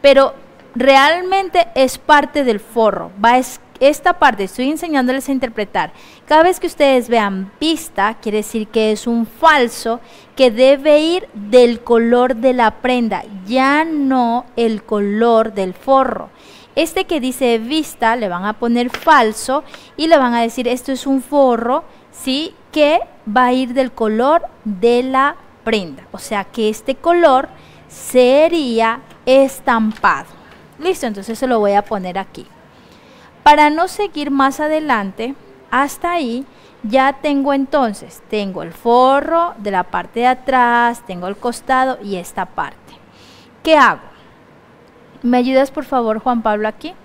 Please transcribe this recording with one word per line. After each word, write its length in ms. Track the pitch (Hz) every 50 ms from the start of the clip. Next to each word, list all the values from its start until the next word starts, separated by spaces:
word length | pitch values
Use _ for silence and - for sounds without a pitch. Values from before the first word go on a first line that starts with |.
| - 277
Pero 240 | 277 269 269 233 - - - - - - - - -
realmente 920 | 240 240 269 269 269 277 302 330 349 370 370 381 392 392 359 - 359 339 339 -
es 240 | 277 262 254 - -
parte 440 | - - 302 294 294 294 - 302
del 180 | 277 247 214 202
forro. 500 | - - - 240 220 208 202 190 165 170 185 196
Va, 140 | 202 233 240
es, 240 | 254 254 - - - - _ _ -
esta 400 | 262 277 302 - - 359 349 -
parte, 260 | 311 269 233 196 196
estoy 260 | 190 - - 254 269
enseñándoles 580 | 311 294 349 330 302 277 247 247 254 269 - -
a 40 |
interpretar. 600 | 269 262 269 240 226 - 208 202 - 190 160 - - - - - - - _
Cada 200 | - 302 311 330
vez 140 | 359 359 -
que 80 | -
ustedes 440 | 339 - - 294 277 269 247 226 208
vean 420 | 240 226 208 202 190 190 190 196 - _
vista, 560 | 294 320 330 - - - - - 196 214 233 -
quiere 160 | - 220 202 214
decir 300 | 208 - - 226 214 208
que 220 | - 226 220 214
es 160 | 214 208 -
un 200 | 240 233 233 226
falso 760 | - - - 320 320 302 285 247 233 - - - 233 226 240 - - - - - - _
que 160 | - 269 254
debe 480 | 208 226 254 269 277 277 269 311 294 302
ir 280 | 311 330 339 370 - - -
del 460 | 214 208 208 220 247 247 240 233 220
color 560 | - - 240 226 233 233 240 247 247 247 262
de 180 | 220 233 262 254
la 160 | 247 233 214 220
prenda, 460 | - - 254 254 247 240 220 226 - - 220 208 190 185
ya 380 | 190 240 254 262 269 285 302 320
no 600 | 330 320 294 277 262 269 254 240 233 233 240 240 - -
el 260 | - 233 226 220 202
color 720 | - - 220 208 202 202 202 214 226 233 226 220 226 220
del 220 | 208 202 190 185 180
forro. 560 | - - 269 269 269 262 247 - - - - _ _ - - - - - _ _
Este 300 | - 320 320 - 381 381
que 160 | - - 294
dice 380 | 233 262 247 - 269 240 233 226
vista, 580 | 220 233 302 320 294 - - - 240 220 233
le 140 | 247 220 190
van 160 | 175 175 190
a 80 | 208 220
poner 340 | - 247 233 233 240 240 247
falso 720 | - - - 330 311 269 226 214 214 - - - 269 302 - - - - - - _ -
y 80 | 302
le 100 | 320 330
van 160 | 294 262 240
a 80 | 233 233
decir, 280 | 233 233 - - 240 247
"Esto 220 | 254 254 - -
es 160 | 269 247 -
un 140 | 277 269 269
forro, 640 | 240 - 294 285 277 254 240 220 233 233 254 320 330 - - - _ _
¿sí? 440 | _ - - 269 254 285 320 - _ _ - _
que 280 | - 311 294 285 311 370 - - - - _ 220
va 160 | 208 254 254
a 80 | 247
ir 220 | 254 254 262 240 247
del 180 | 269 262 247
color 540 | - - 233 214 214 220 247 277 311 339 - - - - _
de 380 | 214 202 180 208 233 240 240
la 340 | 254 262 262 262 269 285 311 - - - _ _ _
prenda". 400 | 226 - 320 - 160 135 - - -
O 60 | - 196
sea 260 | - - 220 202 190
que 260 | - - 240 220 214
este 240 | 220 - - - 262
color 560 | - - 339 349 349 339 302 262 262 269 - - - - - - - - -
sería 1120 | - - - - - 254 247 247 262 285 311 330 339 339 285 247 226 226 226 226 233 - - - - - _ -
estampado. 1000 | 262 269 269 269 - - - - 240 226 220 214 220 - - 190 156 143 156 - - - - - - - - - _ -
Listo, 280 | 294 359 370 - -
entonces 320 | 240 208 196 196 - 226 -
se 80 | 269
lo 120 | 254 247 220
voy 140 | 208 202
a 100 | 202 202
poner 360 | 202 - 226 196 185 180 180 196
aquí. 280 | 190 - - - - _ _ - - _ _ _ _ _ - - _ - - - - - _ _
Para 260 | _ 294 294 294 302 294
no 200 | 302 320 359 370
seguir 420 | - - 415 392 - 294 294 294
más 280 | 277 277 269 269 269 -
adelante, 760 | 302 302 311 311 311 294 247 214 196 196 185 - 220 254 277 - - - - - - _
hasta 420 | - 254 277 285 - - - 339
ahí 340 | 349 349 294 233 233 254 277 - _ - - - _ _
ya 320 | - 214 220 269 262 269 269 -
tengo 320 | - 302 285 277 269 285
entonces, 720 | 277 277 269 269 - 294 262 220 202 - - 185 - - _ _
tengo 320 | - 214 202 196 185 175
el 100 | 165 170
forro 800 | 170 - - 233 233 247 254 262 269 277 294 311 330 330 339 349 - -
de 120 | 202 208
la 120 | 196 185
parte 380 | 180 - - 180 185 - _ 233
de 80 | 240 254
atrás, 760 | 254 254 - 277 262 254 240 240 240 240 240 233 240 - -
tengo 200 | - 185 175 180
el 100 | 190 202
costado 600 | 202 - 240 233 - - - 262 262 262 262 254 -
y 140 | - 202 196
esta 300 | 180 175 - - - 185
parte. 480 | - - - 156 143 - _ _ - - _ _ _ _ - - - - - - _ _ _
¿Qué 140 | _ 320 320
hago? 240 | 294 262 220 160 - - - - _ - _ _ _ _ _ _ _ _ _ _ _ _ _ _ _ _ _ _ -
¿Me 140 | - 240 247
ayudas, 340 | 247 247 262 262 262 277 269
por 140 | - 311 269
favor, 360 | - 285 254 233 220 214 220
Juan 200 | - 262 240 233
Pablo, 280 | 220 226 208 208 214 214
aquí? 260 | 214 - - 311 381 -